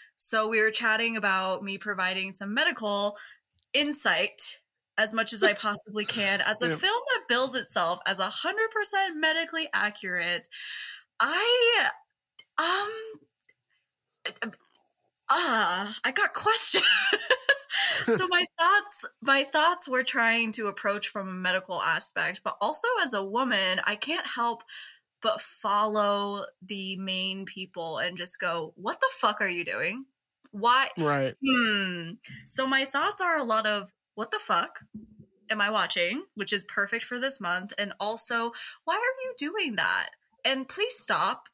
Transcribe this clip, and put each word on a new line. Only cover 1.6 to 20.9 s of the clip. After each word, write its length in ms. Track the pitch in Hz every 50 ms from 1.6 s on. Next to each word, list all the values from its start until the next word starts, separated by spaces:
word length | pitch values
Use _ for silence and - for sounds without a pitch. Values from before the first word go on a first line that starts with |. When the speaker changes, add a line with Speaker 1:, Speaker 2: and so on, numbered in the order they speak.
| 202
Speaker 1:
me 160 | 196 196 196
providing 560 | - 208 202 190 185 185 190 190 190 196 185
some 180 | - 196 202 208
medical 640 | 262 311 349 285 226 220 208 202 202 202 208 208 - - - - _ _ _ _ _ _ _ -
insight 880 | 269 294 294 294 - - 208 175 165 190 208 - - - - - - _ _ _ _ _ _ _
as 160 | - 220 214 220
much 200 | 226 226 214 226
as 100 | 208 202
I 100 | 208 208
possibly 500 | 208 - 214 208 208 - 214 214 214 208
can 360 | - - 226 202 196 196 202
as 220 | - - 220 - -
a 60 | 165
Speaker 2:
Yep. 100 | 160 -
Speaker 1:
film 240 | 339 381 427 494 494 554 508
that 120 | - - -
bills 280 | 233 247 262 262 247
itself 420 | 254 220 - - 208 175 165 180 - -
as 140 | - 196 185
a 100 | 190 208
hundred 400 | 208 - - 330 403 427 440 440
percent 460 | 440 427 415 - 403 392 392 381 330
medically 520 | 302 320 320 311 330 330 320 330 320 320 - -
accurate. 720 | 196 202 208 208 - - 185 180 175 170 175 175 170 - - - - - - - - - - - - - _ _ _
I, 680 | 220 269 320 359 427 466 480 508 466 466 480 427 262 - - - - _ _ _ _ _ _ - - _ _ -
um, 340 | 320 339 370 392 415 415 440 440 440 440 440 - - _ _ _ _ _ _ _ _ _ _ _ _ _ _ _ _ _ _ _ _ 165 202 - 233 226 - - _ _ _ _ _ _ _ _ _ _ _ _ _ -
uh, 640 | 269 339 349 302 240 220 202 170 180 185 202 208 226 - -
I 80 | - 262
got 200 | - 415 - -
questions. 500 | - - 415 453 440 - - - - - - - 855 807 784 807
<laughs> 120 | - 679 622 508 523 - - 554 554 - - - 784 784 719 659 - -
So 220 | - 226 - 370 359
my 160 | 359 349 359 - -
Speaker 2:
<laughs> 60 | -
Speaker 1:
thoughts, 440 | 330 349 403 415 403 - - - - - - _
my 220 | 226 285 269 277 277
thoughts 440 | 285 - 311 302 339 359 339 - 285
were 160 | 254 254 247
trying 480 | - - 262 233 226 226 233 226 220 214
to 140 | - 220 202
approach 400 | 196 - - 202